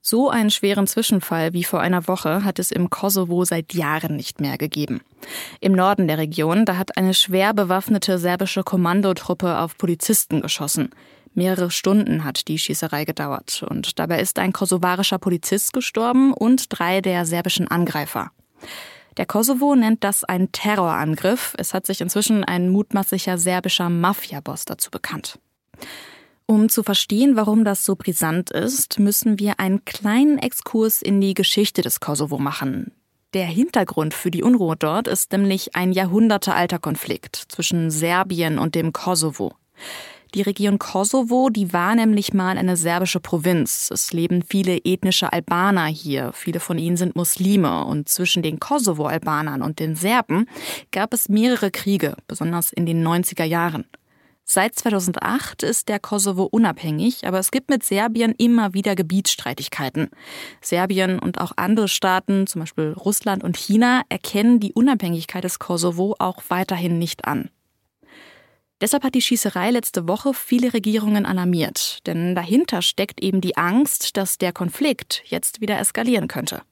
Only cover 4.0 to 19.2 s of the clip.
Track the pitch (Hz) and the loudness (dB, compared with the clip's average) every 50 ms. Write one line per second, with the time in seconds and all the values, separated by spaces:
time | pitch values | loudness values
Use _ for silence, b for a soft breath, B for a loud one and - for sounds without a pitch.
4 | 165 156 151 139 127 - - - 147 139 131 - 147 151 - 151 147 - - - | -2 -4 -6 -6 -6 -10 -6 -4 -4 -4 -2 -4 -4 -4 -2 -4 -4 -4 -4 -8
5 | - _ _ B B B B B B B B B - 190 190 185 185 196 202 202 | -8 _ _ B B B B B B B B B 2 4 4 6 6 4 4 4
6 | 190 156 156 156 160 156 160 170 151 160 170 208 226 202 180 180 190 - - - | 2 2 2 0 -2 -2 -2 -2 0 2 4 4 4 2 2 -2 -4 -4 -2 0
7 | 185 190 185 - - - 185 185 190 208 220 208 202 175 185 190 190 - 220 196 | 2 2 4 2 2 2 2 2 2 4 2 2 2 2 0 0 2 0 0 0
8 | - - 185 180 170 175 175 180 196 180 - 196 190 - - 180 175 170 180 202 | 2 0 0 0 2 0 0 0 -2 -2 -2 -4 -2 0 0 2 2 2 2 2
9 | 196 196 180 - - - 180 - 190 175 165 - 165 165 - _ - 175 170 160 | 2 2 0 0 -2 -4 -2 0 0 0 0 0 -2 -4 -4 _ -2 -2 0 -2
10 | - - 220 - - _ 160 156 - 165 - - 147 147 - 160 135 - B B | 0 0 2 2 2 _ -2 -2 0 -2 -4 -4 -4 -4 -2 -2 -2 -4 B B
11 | B B B B B B B 175 180 185 185 180 180 175 - - - 190 196 214 | B B B B B B B 0 2 2 2 0 0 -2 -2 -2 2 4 4 4
12 | 208 - 156 160 156 139 - - - - 156 156 - - 151 - 165 160 - 147 | 4 2 0 -2 -2 -4 -6 -6 -4 -4 -4 -4 -2 -4 -2 -4 -4 -4 -4 -4
13 | 151 151 151 - 147 143 135 - - - - - - - - - - - - - | -4 -4 -4 -6 -4 -4 -6 -8 -6 -8 -8 -8 -6 -6 -6 -6 -6 -4 -4 -4
14 | 160 160 170 - - 190 - - 180 185 185 - 196 190 185 180 175 180 180 185 | -2 0 0 0 0 0 0 0 0 0 0 0 0 0 2 2 2 2 2 0
15 | 196 - 196 185 - 196 175 165 - - 196 202 - - - 262 247 - - 220 | 0 0 -2 -2 0 -2 -2 -2 0 -2 -2 0 -2 -2 -4 -4 -4 -2 -2 -2
16 | 226 240 247 262 269 277 254 - 220 233 262 254 - _ - - 175 175 185 196 | 0 2 4 6 6 6 4 4 4 4 4 4 2 _ -4 -2 0 2 2 2
17 | 185 190 180 175 170 160 170 170 175 185 - - 175 - - 170 175 170 - 151 | 2 2 0 0 0 0 -2 -2 -2 -2 0 -2 -2 0 2 0 0 0 0 -4
18 | 147 - - 117 92 - _ _ _ _ B B B B B B B B B B | -6 -4 -6 -8 -8 -8 _ _ _ _ B B B B B B B B B B
19 | B B B - | B B B -6